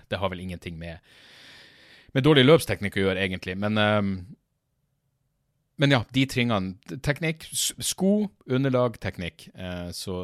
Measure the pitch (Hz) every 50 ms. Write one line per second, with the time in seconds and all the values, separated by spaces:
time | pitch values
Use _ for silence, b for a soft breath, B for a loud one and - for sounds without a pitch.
0 | - _ 104 92 98 95 92 87 92 92 87 85 - 92 82 80 85 85 82 -
1 | B B B B B B B B B B B B B B B B B B B B
2 | B B - 135 127 151 156 139 127 135 165 156 - - 98 - 101 98 - 101
3 | 95 95 95 92 98 92 92 90 - 92 92 98 104 104 107 107 104 104 107 104
4 | 101 98 95 90 90 113 - - _ _ _ _ _ _ _ _ _ _ _ _
5 | _ _ _ _ _ _ _ _ _ _ _ _ _ _ _ - 147 139 139 120
6 | 101 - 123 135 135 131 - 127 120 120 113 98 92 95 92 - _ - - 131
7 | - 147 143 - 170 160 160 160 - - - - - - - - - - - -
8 | 185 196 208 214 214 196 - _ _ - 127 127 139 135 127 123 123 120 110 -
9 | - 98 - - 87 82 - - - - - - 92 90 90 87 87 87 87 -
10 | - 101 92 90